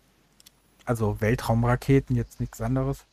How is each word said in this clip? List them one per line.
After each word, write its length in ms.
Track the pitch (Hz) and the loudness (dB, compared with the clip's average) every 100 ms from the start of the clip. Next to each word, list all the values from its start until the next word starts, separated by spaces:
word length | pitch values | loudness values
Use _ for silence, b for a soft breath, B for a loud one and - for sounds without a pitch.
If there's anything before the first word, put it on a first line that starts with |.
| _ _ _ _ - _ _ _ | _ _ _ _ -20 _ _ _
also 360 | - 120 107 104 | -6 -2 -2 0
Weltraumraketen, 920 | 107 123 - 117 117 123 - 135 135 | 0 0 0 2 2 2 2 2 2
jetzt 240 | 123 113 - | -2 -4 -6
nichts 220 | 120 - | -10 -6
anderes. 460 | 113 131 135 139 - | -4 -2 -2 -6 -12